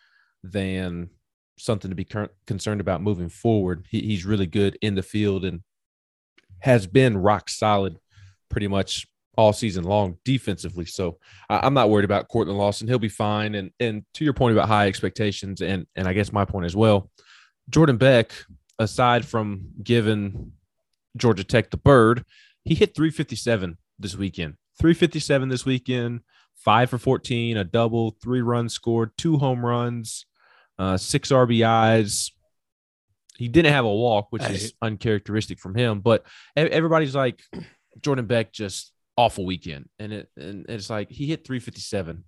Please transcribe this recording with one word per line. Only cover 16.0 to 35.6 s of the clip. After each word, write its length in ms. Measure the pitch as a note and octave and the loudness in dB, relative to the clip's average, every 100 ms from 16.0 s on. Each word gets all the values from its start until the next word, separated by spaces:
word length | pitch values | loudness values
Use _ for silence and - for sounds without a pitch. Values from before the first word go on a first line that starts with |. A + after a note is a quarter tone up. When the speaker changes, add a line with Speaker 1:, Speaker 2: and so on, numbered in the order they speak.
| F#2 | -2
Speaker 1:
I 60 | |
guess 200 | G2 F#2+ | 0 0
my 100 | G#2 | 0
point 220 | F#2+ G2 | -2 -2
as 100 | E2+ | -2
well, 340 | G2 A2 G2+ - _ _ - _ _ - | 2 4 4 0 _ _ -20 _ _ 0
Jordan 280 | D3+ D#3 A2+ | 4 4 6
Beck, 360 | C3+ B2 A2 - - - _ - | 6 6 2 -6 -20 -20 _ -4
aside 480 | A2 - B2 A#2+ | -2 2 2 2
from 440 | - A2+ G#2+ G2 - - | 0 -4 -4 -8 -12 -10
giving 680 | G#2 A#2 G#2+ G#2+ G2+ G2 - - _ _ _ _ _ A#2 | 0 2 2 0 -4 -8 -14 -20 _ _ _ _ _ 0
Georgia 260 | A#2+ G2 | 2 2
Tech 260 | F#2+ A#2 - | 0 0 0
the 80 | - | 2
bird, 460 | C#3 C3 A2 B2 - _ _ _ | 6 8 6 4 -4 _ _ _
he 120 | - | -4
hit 200 | E3 G#3 | 0 0
three 140 | - D#3+ | 2 -2
fifty-seven 680 | D#3 D3 A2 A#2+ A2 F2+ E2+ _ - | -2 -6 -4 -2 0 -2 -10 _ -14
this 180 | G2 | -12
weekend. 380 | F#2+ G2 F#2 D#2 - _ - | -6 -6 -6 -8 -10 _ 0
Three 140 | E3 | 2
fifty-seven 560 | E3+ F3 D#3 - C#3 C3 | 4 2 0 0 0 0
this 160 | B2+ | -2
weekend, 560 | C3+ B2+ - B2 A#2+ A#2+ - _ _ | -2 -2 -2 -4 -4 -8 -14 _ _
five 340 | _ A2 A2 B2+ | _ 4 4 4
for 80 | A#2+ | 0
fourteen, 600 | C3 B2+ - A#2+ A#2 A2 | 0 -2 -2 -4 -2 -2
a 60 | |
double, 520 | F2 A#2 A#2 A#2 A2+ - | 0 0 2 0 -2 -6
three 200 | A#2 B2+ | -4 -2
runs 320 | A#2 A#2+ A#2 | 0 -2 -4
scored, 380 | - A#2+ A#2 A2+ - | -4 -2 0 -2 -4
two 200 | E3+ D3 | -2 0
home 280 | C#3 B2 | 0 0
runs, 640 | A#2+ A#2+ A#2+ A#2+ A2 - - _ _ _ _ - | -2 -2 -2 -6 -10 -14 -18 _ _ _ _ -4
uh, 200 | F#2+ F#2 | -2 -2
six 340 | - C#3+ - | -2 -4 2
R 160 | C3 A#2+ | 2 4
B 160 | A2+ | 4
Is. 680 | A2+ A2+ A2 A2+ G#2 - - - _ _ _ _ _ _ _ _ _ - | 4 4 4 4 2 -4 -8 -12 _ _ _ _ _ _ _ _ _ -10
He 100 | A#2+ | 0
didn't 260 | D#3+ D#3 | 4 4
have 120 | C#3+ | 4
a 80 | A#2 | 2
walk, 340 | G#2 A#2+ G#2 - | 2 2 0 -2
which 140 | A2 | -6
Speaker 2:
Hey. 100 | G#2 | -4
Speaker 1:
is 200 | F#2+ G#2+ - | -4 -8 -6
uncharacteristic 800 | A2 G#2 A#2 G#2 - G#2+ G#2 | -6 -2 -2 -2 -2 -4 -4
from 160 | F2 | -10